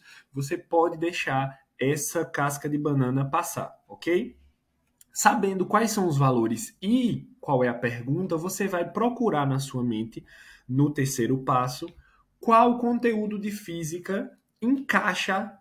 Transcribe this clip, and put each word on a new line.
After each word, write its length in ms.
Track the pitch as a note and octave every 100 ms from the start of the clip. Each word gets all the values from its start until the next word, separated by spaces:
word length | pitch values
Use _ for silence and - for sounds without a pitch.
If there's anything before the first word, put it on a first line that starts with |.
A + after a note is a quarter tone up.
| - - _
você 240 | C3+ C#3 F3
pode 400 | - E3 E3+ D#3+
deixar 580 | E3+ F3 D#3+ C3+ C3+ - _ -
essa 460 | C3 D3+ - E3+ D#3
casca 420 | - C#3+ C#3+ D3+
de 120 | D3
banana 440 | D3 C#3 B2+ C3+
passar, 560 | C#3 E3 - - E2 - _
ok? 480 | G#2 E3 F3+ B3+ - _ _ _ _ _ _ _
Sabendo 540 | - G#3+ G3+ G3 F#3+ F3+
quais 240 | G#3 A3+
são 160 | G#3 F3+
os 100 | C#3
valores 580 | C3+ B2 A2+ A2 - _
e 480 | G3 B3+ A#3 C3+ - -
qual 240 | - C3
é 40 | B2
a 80 | A#2+
pergunta, 600 | A#2+ A#2+ A#2+ E3 F#3 D#3+
você 320 | F#3 - G3
vai 220 | F3 F3
procurar 560 | G#3 A#3+ B3 A3+ D3 C#3
na 140 | C3+
sua 240 | - B2+
mente, 420 | B2 A2 A2+ - - - - - -
no 240 | C3 D3
terceiro 460 | C#3+ C3+ - A2+ C3+
passo, 420 | C3 B2+ B2+ - E3+ - _ _ _ _
qual 400 | A3+ A3+ A#3+ A#3+
conteúdo 580 | A#3+ A#3 A#3 G#3+ G#3 G#3
de 140 | G#3
física 800 | G#3 - E3+ D#3 F3 - G3+ - - _ -
encaixa, 960 | A#3 C4+ - F#3+ G3+ F#3 - F#3+ A3+ -